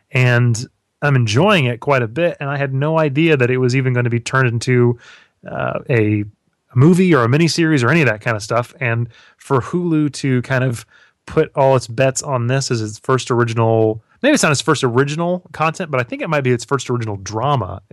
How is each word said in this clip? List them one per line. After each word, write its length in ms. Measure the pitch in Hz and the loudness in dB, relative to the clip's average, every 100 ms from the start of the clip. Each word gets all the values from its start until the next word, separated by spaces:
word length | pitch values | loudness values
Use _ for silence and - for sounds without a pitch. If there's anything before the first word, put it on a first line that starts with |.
| _ | _
and 520 | 131 127 120 120 110 123 _ _ _ | 0 2 4 2 0 -6 _ _ _
I'm 140 | 143 135 | 0 0
enjoying 500 | 113 113 196 196 127 | 2 2 4 2 0
it 140 | 120 | -2
quite 240 | - 135 | 0 0
a 40 | 113 | 0
bit, 300 | 123 175 - | -2 -2 -2
and 100 | 143 | -6
I 60 | 139 | -4
had 140 | 139 | -4
no 280 | 135 147 160 | -2 0 0
idea 360 | 156 135 165 147 | 0 2 2 2
that 140 | 123 | 2
it 80 | 127 | 2
was 180 | 127 135 | 0 0
even 180 | 131 | 0
gonna 160 | 123 120 | 0 0
be 80 | 117 | -2
turned 300 | - 131 127 | -2 0 0
into, 500 | 117 131 127 120 120 - - _ _ - | 0 0 2 2 0 -8 -20 _ _ -12
uh, 300 | - - - - | -8 -6 -6 -2
a, 320 | 120 107 107 | 0 2 0
a 560 | 104 - _ _ _ 123 | -4 -12 _ _ _ 2
movie 380 | 147 180 185 147 | 4 4 4 4
or 80 | |
a 40 | 117 | 4
miniseries 560 | 147 165 - 160 151 | 2 2 2 0 2
or 60 | 120 | 2
any 120 | 165 | 2
of 60 | 131 | 2
that 120 | 107 | 0
kind 160 | 123 107 | -4 -6
of 60 | |
stuff. 320 | - 117 120 - | -2 -4 -4 -6
And 280 | 123 117 117 - - _ | -4 -4 -4 -10 -20 _
for 220 | - 131 | -4 -2
Hulu 520 | - 175 175 156 147 | -2 -4 -2 -2 -2
to 280 | - 139 127 | -4 -2 -2
kind 200 | 117 131 | -2 -2
of 220 | 131 113 - _ _ _ - | -2 -4 -10 _ _ _ -6
put 260 | - 156 - | -2 -2 0
all 200 | 135 131 | 2 2
its 120 | - | 0
bets 340 | 117 135 131 | -2 -2 -2
on 240 | 151 131 117 | -4 -4 -2
this 220 | 135 135 | -2 -2
as 120 | 120 | -4
its 180 | 107 107 | -6 -8
first 300 | - 127 - | -2 -2 0
original, 720 | 120 117 113 113 113 110 110 - _ | 0 0 2 2 2 2 -2 -10 _
maybe 100 | 262 | 0
it's 80 | 285 | 2
not 80 | 170 | 2
its 100 | 143 | 0
first 220 | - 147 | 0 0
original 600 | 127 117 139 151 175 180 - | 0 0 0 -2 -4 -4 -6
content, 380 | - 156 156 165 | -4 -4 -2 -4
but 80 | 151 | -4
I 40 | |
think 180 | - 277 | -4 -6
it 40 | 202 | -4
might 120 | 151 | -2
be 80 | 131 | 0
its 140 | 120 - | -2 -2
first 240 | 139 - | -4 -2
original 280 | 120 110 98 | -4 -4 -8
drama. 640 | 95 107 135 139 92 95 - | -8 -4 -2 -2 -4 -10 -12